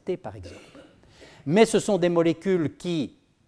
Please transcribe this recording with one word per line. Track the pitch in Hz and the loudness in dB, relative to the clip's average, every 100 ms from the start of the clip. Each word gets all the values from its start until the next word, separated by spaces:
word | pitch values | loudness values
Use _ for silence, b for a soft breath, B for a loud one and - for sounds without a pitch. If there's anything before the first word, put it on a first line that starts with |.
| - | -10
T | 180 | -10
par | - 104 | -10 -16
exemple. | 87 - - - - _ B B B B - | -18 -20 -20 -20 -20 _ B B B B 0
Mais | 180 226 | 4 4
ce | - | 2
sont | - 196 | 0 0
des | 175 | 2
molécules | 170 165 160 196 185 147 - | 2 2 0 -2 -2 -2 -6
qui | 180 170 120 _ _ _ | -6 -4 -4 _ _ _